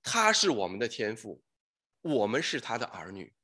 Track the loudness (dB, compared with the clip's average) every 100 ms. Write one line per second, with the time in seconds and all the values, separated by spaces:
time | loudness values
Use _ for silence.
0 | 0 4 6 6 4 2 0 -2 -4 -2
1 | -4 -4 -12 -16 _ _ _ _ _ _
2 | -2 2 2 0 0 -4 -4 -4 -4 -8
3 | -14 -14 -14 _